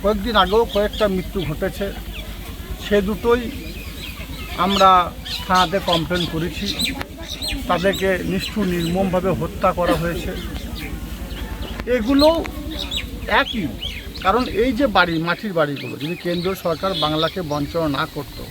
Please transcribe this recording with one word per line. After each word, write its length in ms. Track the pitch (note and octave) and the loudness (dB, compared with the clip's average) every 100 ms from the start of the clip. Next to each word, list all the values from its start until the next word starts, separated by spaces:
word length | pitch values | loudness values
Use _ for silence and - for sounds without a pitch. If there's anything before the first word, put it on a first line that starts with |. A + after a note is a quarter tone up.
কয়েকদিন 320 | F#3 G#3+ G3+ G#3+ | 2 2 2 4
আগেও 300 | F3+ G#3+ A#3 | 6 4 4
কয়েকটা 420 | G3+ G#3 - G#3 | 2 0 2 2
মৃত্যু 340 | F#3 - G3 | 2 -2 -4
ঘটেছে, 500 | D3+ D3+ F#3+ - G3 - - - - - - - - - - | -2 -2 -2 -2 -6 -6 -10 -10 -10 -10 -12 -12 -10 -8 2
সে 120 | G#3 | 2
দুটোই 500 | G3 G3 A#3 A#3+ A3+ - - - - - - - - - - - | 2 -2 2 2 0 -8 -8 -10 -10 -10 -10 -10 -10 -10 -8 -2
আমরা 540 | F3+ G3 F#3+ F#3 E3+ - - - - | 0 6 8 8 6 -4 -8 -8 2
থানাতে 320 | F#3 F3 F#3+ F3+ | 4 4 2 2
কমপ্লেন 400 | E3+ D#3 F3+ E3+ | 0 2 0 0
করেছি, 340 | D#3+ E3+ - G3+ - - - - - - - - - C3+ | -2 -4 -4 -6 -2 -2 -2 -8 -10 -10 -8 -6 -4 0
তাদেরকে 500 | F3 F#3+ F#3 F#3+ F3+ | 2 4 2 0 0
নিষ্ঠুর 440 | E3 F#3 - A3 F#3+ | 0 -2 -2 -2 0
নির্মমভাবে 600 | F3 E3 F3+ F#3+ F3+ F#3 | 0 0 2 2 2 2
হত্যা 420 | C#3 E3 - F#3+ | 0 -2 0 0
করা 220 | F3 F3 | 2 2
হয়েছে। 380 | E3+ E3+ E3+ F3+ F3+ E3+ - D3+ - - - - - - - - - - - - | 2 0 -2 -4 -6 -8 -8 -8 -8 -8 -8 -10 -10 -8 -8 -8 -8 -8 -6 0
এগুলো 580 | B3 G#3+ C#4 D4+ E4 - - D4 D#4 - - - E3+ - | 2 4 8 8 6 0 -6 -6 -6 -4 -4 -6 -8 2
একই, 400 | G#3+ C4+ A3+ D3+ - - - - - | 2 2 -2 -4 -6 -8 -8 -10 -2
কারণ 220 | F#3+ A3 B3+ | 2 2 2
এই 260 | - B3 | 2 2
যে 140 | A3+ C#4 | 4 2
বাড়ি, 300 | G3 F3 E3 | 4 4 2
মাটির 360 | E3 F3 A3 | 0 -2 0
বাড়িগুলো, 440 | E3+ D3 C#3 B2+ A#2 | 0 2 0 -6 -6
যদি 180 | D3 F3 | -6 -4
কেন্দ্র 400 | F3 F3 F3 F#3+ | -2 -2 -2 -2
সরকার 360 | F3+ D#3 F#3+ | -2 0 -2
বাংলাকে 480 | F3+ D3+ D#3 D#3+ F#3+ | 0 0 2 0 -2
বঞ্চনা 460 | D#3+ D3 C#3+ E3+ D#3+ | -2 -2 -2 0 0
না 200 | C#3 D#3 | 0 -2
করত 240 | D3+ C3+ - - | -4 -10 -10 -12